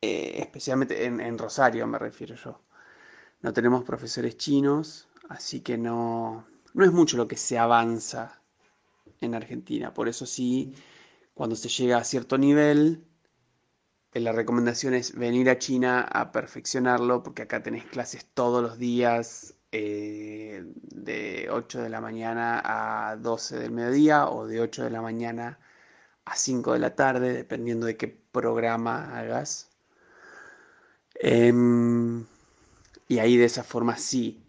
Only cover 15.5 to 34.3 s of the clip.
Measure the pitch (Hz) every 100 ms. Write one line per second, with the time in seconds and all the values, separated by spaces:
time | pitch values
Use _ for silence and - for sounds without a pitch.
15.5 | 127 - 127 123 123 - - 120 117 123
16.5 | - - 131 127 123 120 123 - - 110
17.5 | 110 110 113 113 131 120 - - - 123
18.5 | 123 120 117 123 120 120 117 117 - -
19.5 | _ _ 110 107 104 104 104 107 107 107
20.5 | 101 87 - - - - 107 104 92 -
21.5 | 120 117 127 117 113 113 113 113 117 117
22.5 | 117 - 110 110 110 107 110 117 113 -
23.5 | 127 120 117 120 139 151 151 143 120 110
24.5 | 110 117 - 120 113 113 113 117 117 120
25.5 | 143 _ _ _ _ _ _ - - -
26.5 | 127 123 123 127 - 135 127 127 127 117
27.5 | 120 117 117 113 110 110 - _ 120 117
28.5 | 117 117 117 117 117 147 120 113 120 147
29.5 | - - _ _ _ _ _ - - -
30.5 | - _ _ _ _ _ - 127 120 120
31.5 | 120 120 120 117 120 117 117 113 _ _
32.5 | _ _ _ _ - _ 120 113 123 120
33.5 | 117 120 120 117 113 - 131 113